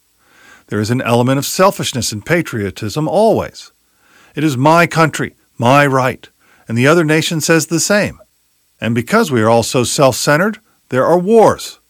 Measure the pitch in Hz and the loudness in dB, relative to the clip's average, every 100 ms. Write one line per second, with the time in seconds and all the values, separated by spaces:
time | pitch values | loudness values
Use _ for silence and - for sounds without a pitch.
0 | _ _ _ _ _ - - 104 107 123 | _ _ _ _ _ -20 -8 -4 -2 -2
1 | 123 120 123 139 131 - 190 185 131 127 | 0 2 2 0 -2 0 0 0 -6 -6
2 | 104 107 - 170 - 117 98 - 107 151 | -6 -8 -4 -4 -4 -6 -6 -6 -8 -6
3 | 151 175 220 139 82 - - _ _ _ | -4 0 0 0 -4 -12 -20 _ _ _
4 | _ _ _ - 156 127 147 170 170 160 | _ _ _ -4 -2 0 2 4 2 2
5 | 160 - 123 _ _ - 120 143 143 131 | 0 -2 -8 _ _ -2 2 4 4 2
6 | 127 123 - _ _ _ - 117 135 175 | -2 -4 -12 _ _ _ -6 0 2 2
7 | 151 160 - 160 - 165 143 165 - 208 | 2 0 -2 -2 0 0 0 -4 0 -2
8 | 156 127 _ _ _ _ _ - 110 117 | -2 -8 _ _ _ _ _ -10 -4 -4
9 | 120 220 233 123 107 117 107 135 117 - | 0 0 0 0 2 2 2 -2 -2 2
10 | 135 113 - 147 202 214 _ _ - 127 | 0 2 0 0 0 -6 _ _ -6 0
11 | 113 175 180 226 165 95 - - | 2 2 2 4 4 2 -6 -18